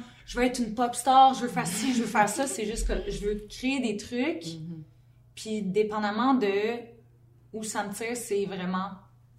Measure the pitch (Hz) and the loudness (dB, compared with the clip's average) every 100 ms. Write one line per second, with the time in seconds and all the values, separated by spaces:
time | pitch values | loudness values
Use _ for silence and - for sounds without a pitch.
0 | - - - 247 254 254 226 220 240 240 | -10 -18 -10 0 0 0 -4 -2 -2 0
1 | - 262 262 247 240 247 233 214 262 233 | 4 8 8 6 -2 -2 -2 -2 0 0
2 | 226 233 208 - 269 - 208 233 - 190 | 2 4 4 2 -2 -2 -4 -2 -2 -2
3 | 196 185 202 208 - - 254 277 240 208 | -4 -4 -4 -4 -6 -6 -2 0 0 -2
4 | - 247 285 330 165 165 160 160 151 - | -4 -2 -2 -2 -6 -10 -10 -12 -14 -20
5 | _ _ _ - 220 214 190 190 214 214 | _ _ _ -14 -6 -4 0 2 2 0
6 | 208 214 262 262 202 196 220 240 - - | 0 2 4 4 4 2 0 -2 -8 -18
7 | - _ - - - 220 220 226 202 196 | -20 _ -20 -20 -14 -10 -6 -6 -6 -4
8 | 226 240 - 202 190 190 180 185 196 - | -6 -6 -2 -2 -2 -4 -4 -2 -4 -10
9 | - - _ | -20 -20 _